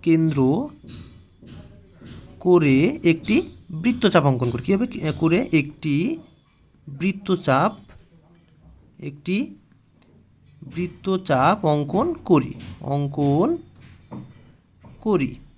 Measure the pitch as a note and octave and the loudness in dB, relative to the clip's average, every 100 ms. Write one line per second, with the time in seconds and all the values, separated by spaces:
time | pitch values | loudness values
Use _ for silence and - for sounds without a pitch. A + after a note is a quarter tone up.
0 | E3+ E3 D#3+ C#3+ C3 E3 D4 - - - | 2 2 2 2 2 2 -4 -12 -20 -18
1 | - - - _ - - - - - - | -20 -20 -20 _ -20 -20 -20 -20 -20 -20
2 | - - - - F3+ F3 D3+ C3+ F3+ D4+ | -20 -18 -20 -4 4 6 6 4 2 2
3 | E3+ D#3+ - A#3 - - - D#3+ F#3+ B3 | 0 0 2 0 0 -14 -14 -4 -2 2
4 | G#3 F3 C#3+ B2+ B2 - - G3 B3 - | 4 4 2 0 -2 -4 -2 0 -2 -4
5 | D#3 - D#3+ F3 C4 D#3+ C#3+ - D#3 C#3+ | -6 -2 0 0 2 0 0 -6 -2 -2
6 | G#3 D#4+ - _ _ _ _ _ - C#3 | -2 -6 -12 _ _ _ _ _ -20 -6
7 | F3+ G3 - F#3 - C3 F#3 G#3 - - | -4 -4 -4 -2 2 2 0 -4 -20 -20
8 | _ _ _ _ _ _ - - _ - | _ _ _ _ _ _ -20 -20 _ -16
9 | D3 C#3+ - G3 D4+ - _ _ _ _ | -14 -12 -4 -4 -4 -10 _ _ _ _
10 | _ _ _ _ _ - - E3 F3+ - | _ _ _ _ _ -20 -14 -8 -8 -8
11 | F#3+ F#3+ F#3+ C3+ C#3 G#3 D#3 D3 C#3+ F#3 | -4 -4 0 2 4 2 0 0 0 -2
12 | D#4+ E4 - D#3+ B2 - - - - C#3+ | -2 -4 2 2 2 -10 -14 -12 -6 -4
13 | C#3+ C#3+ C#3+ C#3+ A3+ E4+ - - - - | -4 -2 2 2 2 0 -8 -20 -20 -20
14 | _ - - - - - _ _ - - | _ -20 -18 -20 -20 -20 _ _ -20 -8
15 | G#3+ F#3+ C3+ - - | -2 0 0 -6 -20